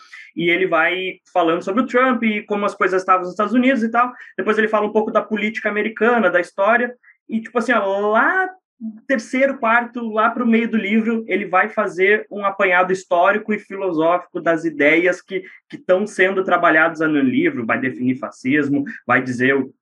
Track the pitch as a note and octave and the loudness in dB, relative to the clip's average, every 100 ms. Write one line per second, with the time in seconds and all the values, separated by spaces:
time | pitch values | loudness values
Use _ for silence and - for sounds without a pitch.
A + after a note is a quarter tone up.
0 | - - - - E3+ F3+ F#3 D#3+ E3+ F3+ | -20 -20 -14 -4 0 0 0 2 0 -2
1 | F#3 F#3 _ F3+ E3 F3 G3 G#3 B3+ B3 | -6 -10 _ 0 2 0 0 -2 0 2
2 | C4 A3+ A3+ G#3 G#3 G3+ G3+ - F#3+ F#3 | 2 2 0 -2 -4 -4 -2 -2 0 0
3 | F#3 F#3 F3+ F3 G#3 B3 B3+ B3+ A3+ A#3 | 2 0 0 -4 0 2 2 2 0 0
4 | B3 - - - F#3+ A3 G#3+ G#3+ G#3 G#3+ | 0 -4 -12 -6 -2 0 0 0 0 -2
5 | A3 G#3+ - G#3 G#3+ A3+ G#3 G#3 G#3+ - | 0 -2 -2 -4 -4 -4 -4 -4 -4 0
6 | A3 A#3+ F3+ F3 F3 - G3+ A3+ B3 - | 0 2 2 0 -2 -2 2 2 0 -8
7 | _ _ - A3+ - A#3+ A3+ A3+ G3 G3 | _ _ -8 -8 -4 -4 0 0 0 -2
8 | G#3 A3 D4+ F#4 F#4 - _ _ A3 - | 0 2 2 0 -4 -8 _ _ -14 -14
9 | - B3+ - C4 C4+ C4+ A3+ A#3 A#3 A#3+ | -4 -4 -2 0 0 0 0 0 -2 -8
10 | A3+ G#3+ A#3 A3+ A#3+ A3+ A#3 A3 F#3+ A3 | -4 0 0 0 2 2 2 -2 0 0
11 | G#3+ A3+ A3+ F#3+ F#3+ F#3 G#3+ A3 G3+ E3 | 0 -2 -2 -4 0 0 0 -2 -4 0
12 | G3 G#3+ - G3+ G3+ - F#3+ F3+ F3+ F#3 | 2 2 -2 -4 -4 0 2 2 2 -2
13 | - E3+ F#3+ G#3 A3 G3+ - G3 F#3+ D#3 | 0 2 2 2 -2 -6 -6 -6 -4 0
14 | E3 F3 - F3+ E3 E3 D#3+ C#3+ D3 E3 | 0 0 -4 -4 -2 -2 -2 0 2 4
15 | F3+ F3+ - F#3 - - _ - - F#3 | 2 -2 -6 -10 -10 -20 _ -12 0 0
16 | G#3 - F#3 F#3+ F#3 F3 E3+ D#3+ E3 D#3+ | 0 0 2 2 0 2 4 4 2 0
17 | D#3 D3+ C3 A#2+ E3+ B2+ A2+ A#2+ B2+ A2 | 0 2 2 2 0 -2 -2 -2 -4 -2
18 | B2+ B2+ G#2+ - B2+ D3 C#3 C#3+ C#3 - | -2 -2 -6 -6 -2 0 0 -2 -4 -8
19 | - B2+ B2+ A#2+ C3 C#3 B2+ - | -2 0 0 0 0 0 -2 -10